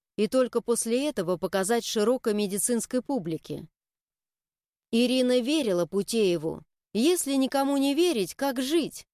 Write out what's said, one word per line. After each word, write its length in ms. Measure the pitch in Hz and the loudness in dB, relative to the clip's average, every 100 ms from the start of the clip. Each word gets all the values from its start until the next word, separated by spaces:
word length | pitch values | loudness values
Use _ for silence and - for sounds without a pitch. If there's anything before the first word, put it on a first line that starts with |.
| _ - | _ -4
и 120 | 208 | 0
только 320 | 262 247 240 | 2 2 0
после 480 | - 233 226 240 294 | -2 -2 0 0 0
этого 280 | 277 170 180 | -2 -2 -2
показать 480 | 190 196 190 233 | -2 -2 0 0
широкой 500 | - 226 208 254 - | -2 0 2 0 0
медицинской 680 | 208 208 196 - 240 - 254 | -2 -2 -2 -2 -2 -2 -4
публике. 680 | - 277 170 156 - 147 160 _ _ _ _ _ _ _ _ _ _ _ _ | -2 -4 -4 -6 -8 -12 -12 _ _ _ _ _ _ _ _ _ _ _ _
Ирина 500 | 226 247 254 247 247 | 0 2 2 2 2
верила 460 | 240 311 247 175 170 | 2 0 0 0 0
Путееву. 760 | 196 202 226 202 175 156 - - _ _ | -2 -2 0 2 2 -2 -8 -14 _ _
Если 420 | 196 269 359 269 | 0 2 2 0
никому 420 | 269 262 269 277 277 | 0 2 2 0 2
не 180 | 277 | 0
верить, 400 | 285 349 254 180 | 2 2 2 -4
как 260 | - 277 254 | -4 -4 -2
жить? 460 | 262 330 277 - - | -2 -2 -2 -8 -20